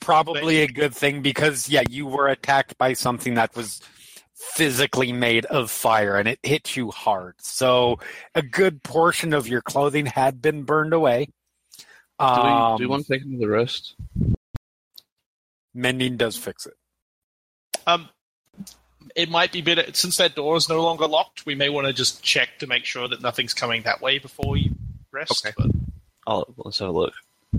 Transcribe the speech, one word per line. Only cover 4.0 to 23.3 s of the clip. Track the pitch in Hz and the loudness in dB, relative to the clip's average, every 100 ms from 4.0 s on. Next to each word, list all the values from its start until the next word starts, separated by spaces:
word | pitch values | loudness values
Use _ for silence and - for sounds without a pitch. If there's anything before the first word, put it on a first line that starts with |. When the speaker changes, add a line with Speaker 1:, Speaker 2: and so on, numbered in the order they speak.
| - - _ - | -20 -20 _ -18
Speaker 1:
physically | - - 151 123 139 127 127 | -10 -2 0 2 0 0 -2
made | 123 120 117 113 | 0 2 0 0
of | 156 113 | -2 -2
fire | - 117 110 104 101 | -2 2 4 4 2
and | 107 | 0
it | 127 | -2
hit | 123 151 - 131 | -2 -2 -2 -6
you | 113 | -6
hard. | - - 98 90 - | -4 -2 -2 -6 -14
So | - - 131 123 120 120 - - - 170 | -10 0 2 4 4 0 -6 -18 -4 -4
a | |
good | 135 180 190 147 | -2 2 2 0
portion | - 160 170 - 170 | -2 2 2 2 0
of | 147 113 | 0 0
your | 123 | -2
clothing | - 143 143 147 143 | 0 0 2 2 0
had | 139 135 127 | 0 0 2
been | 151 151 | -2 -2
burned | 135 156 156 | 0 0 2
away. | 165 147 120 143 _ _ _ _ - - - _ - | 2 4 2 0 _ _ _ _ -20 -20 -20 _ -2
Speaker 3:
Do | 131 | 2
we, | |
Speaker 1:
Um, | 123 120 117 113 113 | 4 4 4 4 2
Speaker 3:
do | |
we | 123 | -2
want | 139 151 | -4 -2
to | |
take | 135 | -4
another | 135 127 107 | -4 -4 0
rest? | 107 120 - - - - - - - _ - - _ _ - _ _ _ _ _ _ _ | 2 0 -4 -10 -16 -10 -2 0 0 _ -16 -16 _ _ -20 _ _ _ _ _ _ _
Speaker 1:
Mending | 123 127 127 127 120 | -4 -2 0 -2 0
does | 113 - | -2 -2
fix | - - - | -10 -12 -16
it. | - _ _ _ _ _ _ _ _ _ - - | -20 _ _ _ _ _ _ _ _ _ -4 0
Speaker 2:
Um, | 175 156 _ _ _ _ - - - _ _ - - | 0 0 _ _ _ _ -20 -20 -20 _ _ -8 -4
it | 165 | 0
might | 170 180 | 2 0
be | 180 | 0
better, | 156 170 170 | 0 0 0
since | - 180 - | -2 -2 2
that | 175 - | 2 0
door | 147 165 | 0 2
is | 151 | 2
no | 160 | 2
longer | 165 165 156 | 0 2 2
locked, | 156 175 - 156 | 2 0 -6 -8
we | 139 | -2
may | 143 | 0
wanna | 147 139 | 0 -2
just | 127 123 - | 0 -2 -2
check | - 143 123 - | 0 2 0 -4
to | 135 | -4
make | 123 - | -2 -2
sure | 127 123 | -6 -6
that | 120 | -4
nothing's | 123 | -4